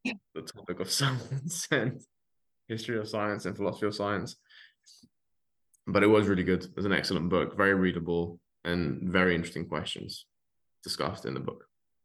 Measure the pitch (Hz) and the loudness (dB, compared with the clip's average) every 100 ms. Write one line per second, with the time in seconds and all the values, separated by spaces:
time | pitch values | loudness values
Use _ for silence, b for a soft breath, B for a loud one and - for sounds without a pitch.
0 | 254 208 _ - - 98 95 90 95 - | -10 -10 _ -12 -12 -14 -10 -8 -4 0
1 | 139 127 - 135 160 - - 143 113 - | 0 -2 -6 -8 -8 -8 -2 0 0 -4
2 | - _ _ _ _ _ - 110 - 113 | -14 _ _ _ _ _ -8 -8 -4 -4
3 | 104 107 104 98 90 - 95 - 104 101 | -2 -2 -2 -2 -4 -2 -4 -2 -4 -2
4 | 101 95 85 - b b b b b b | -2 -2 -4 -10 b b b b b b
5 | - _ _ _ _ _ _ _ - 98 | -20 _ _ _ _ _ _ _ 0 4
6 | 104 107 98 92 90 90 - - 98 80 | 8 8 6 4 4 2 0 -4 0 0
7 | - 90 85 87 67 - 98 98 92 87 | 2 0 2 2 2 4 4 6 4 2
8 | 82 85 85 85 _ _ 85 87 78 65 | -2 0 -2 -6 _ _ -2 0 0 -2
9 | 92 92 92 85 82 - 85 78 - - | 0 2 4 2 -2 -6 -6 -6 -6 -8
10 | - - - _ _ _ _ _ - - | -12 -14 -18 _ _ _ _ _ -10 -4
11 | 69 - 58 65 - - - _ _ _ | -4 -4 -8 -6 -8 -10 -18 _ _ _